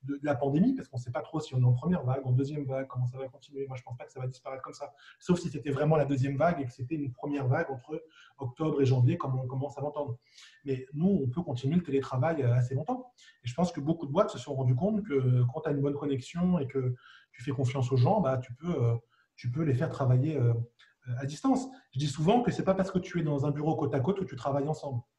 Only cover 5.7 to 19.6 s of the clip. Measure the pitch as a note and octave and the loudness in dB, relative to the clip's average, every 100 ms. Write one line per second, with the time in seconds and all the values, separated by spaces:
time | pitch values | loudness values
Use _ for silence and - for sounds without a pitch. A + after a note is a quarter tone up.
5.7 | C3 D3+ D#3 C3+ C#3 C#3 C3+ E3 E3+ B2+ | 0 2 4 2 0 0 2 2 0 -6
6.7 | - B2 D#3+ C#3+ - D3 C#3+ B2 D3 E3+ | -8 -8 -6 -6 -8 -6 -2 0 0 0
7.7 | B2+ - D#3 - - - _ B2 - D#3+ | -6 -8 -10 -12 -20 -20 _ -12 -4 -2
8.7 | C#3+ B2+ B2+ B2 E3+ C#3 C3 B2+ C3 C#3+ | 2 4 6 4 2 -2 -2 -4 -4 -6
9.7 | - D3 D3 C#3 A#2+ _ - - _ C#3 | -6 -6 -4 -6 -8 _ -20 -20 _ -6
10.7 | C3 C3 D3 F3+ F#3+ B2+ C#3+ E3+ B2 C3+ | -6 -6 0 2 2 0 -2 -4 -2 0
11.7 | F3 E3+ C3+ C3 B2+ D#3 D#3+ B2 B2 B2 | 0 0 -2 0 0 0 2 2 2 2
12.7 | C3+ D#3 B3+ - _ - _ A#2+ B2 F3 | -2 -4 -6 -8 _ -20 _ -10 -2 -2
13.7 | - C#3+ E3 C#3 D#3 G#3+ - - C3 B2+ | -2 -2 -2 0 2 2 0 -6 -2 2
14.7 | B2 F#3+ A3 - C#3 B2+ B2+ B2 D#3 D#3 | 2 2 0 0 2 4 4 2 0 -2
15.7 | C#3+ C#3+ C#3+ C#3+ C3+ - E3+ F3+ F3 B2+ | 0 0 0 -2 -4 -4 -2 2 2 0
16.7 | C3+ B2+ B2 - - _ - - B2+ B2 | -2 -2 -4 -10 -20 _ -10 -6 0 0
17.7 | C#3 B2 C3 C3 G#3 C#3+ C3 - A#2+ E3+ | 0 2 4 6 4 2 0 -4 -8 -4
18.7 | D#3 A#2 A#2 _ _ _ - B2 A#2+ | 0 2 0 _ _ _ -10 -6 -2